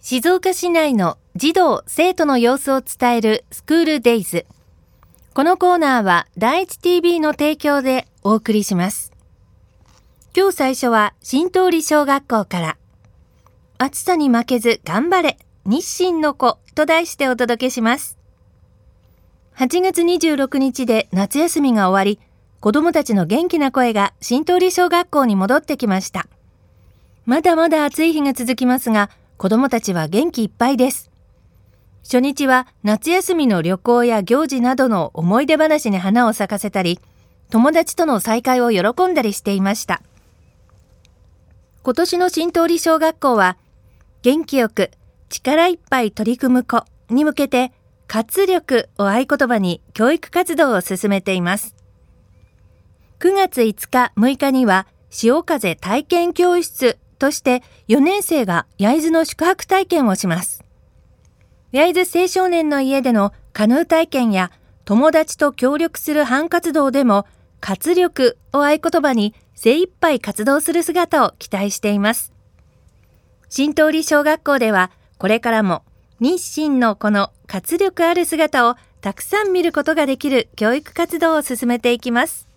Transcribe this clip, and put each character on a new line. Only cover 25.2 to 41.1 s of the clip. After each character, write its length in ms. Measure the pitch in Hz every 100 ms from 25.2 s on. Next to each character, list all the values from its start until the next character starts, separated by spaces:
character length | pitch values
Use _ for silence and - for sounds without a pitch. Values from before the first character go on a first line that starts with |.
| 254
に 100 | 196
戻 220 | 190 277
っ 40 |
て 160 | - 294
き 100 | 240
ま 120 | 190
し 100 | 185
た。 180 | 190 - _ _ _ _ _ _ _ _ _ -
ま 160 | 269
だ 140 | 349 330
ま 140 | 330
だ 160 | 311 294
暑 180 | -
い 100 | 330
日 80 | 311
が 120 | 277
続 220 | 254 240 247
き 100 | 254
ま 140 | 247
す 120 | -
が、 180 | 220 202 _ _ _
子 120 | 190
ど 80 | 220
も 100 | 269
た 140 | 233
ち 120 | -
は 140 | 175 160
元 240 | 190 330
気 120 | 254
い 40 | 214
っ 40 | _
ぱ 120 | 240
い 80 | 262
で 140 | 254
す。 200 | - - _ _ _ _ _ _ _ _ _
初 160 | - 247
日 280 | 269 277 277
は 200 | 254 247 _
夏 260 | 208 214 311
休 260 | 359 370 339
み 120 | 269
の 140 | 190
旅 160 | 160 185
行 260 | - 240
や 180 | 240 226
行 220 | 185 247 311
事 160 | 262
な 140 | 247 262
ど 140 | 262
の 220 | 208 156
思 280 | - 170 214
い 40 | 285
出 120 | 311
話 320 | 311 302 247
に 80 | 196
花 300 | 190 233 240
を 60 |
咲 160 | 220 196
か 100 | 202
せ 100 | 208
た 140 | 196
り、 160 | 180 180 _ _ _ _ _
友 220 | 226 262
達 240 | 330 339 -
と 100 | 320
の 140 | 226
再 220 | 233 226
会 200 | 254 254
を 100 | 240
喜 360 | 208 196 247 370
ん 60 |
だ 80 | 330
り 120 | 226
し 80 | 202
て 120 | -
い 80 | 196
ま 120 | 190
し 120 | 208 -
た。 160 | 180 _ _ _ _ _ _ _ _ _ _ _